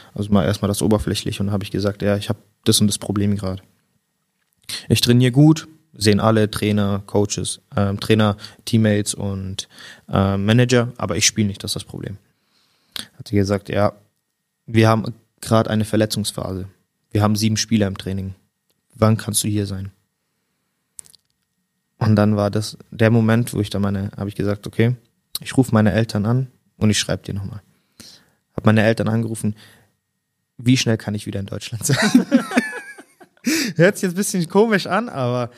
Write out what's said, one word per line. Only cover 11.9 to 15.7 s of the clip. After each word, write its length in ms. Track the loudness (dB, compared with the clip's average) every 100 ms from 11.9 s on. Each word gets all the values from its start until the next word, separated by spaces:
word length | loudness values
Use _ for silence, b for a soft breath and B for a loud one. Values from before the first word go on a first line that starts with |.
| -12 -12 -14 _ _ B B B B B B B -20
Hat 100 | -2
sie 80 | 0
gesagt, 340 | 2 -2 -2
„Ja, 240 | 0 0 -2 _ _ _ _ _ _ -2
wir 220 | 4 4
haben 260 | 4 0 -10 _ _
grad 260 | 0 2
eine 180 | 2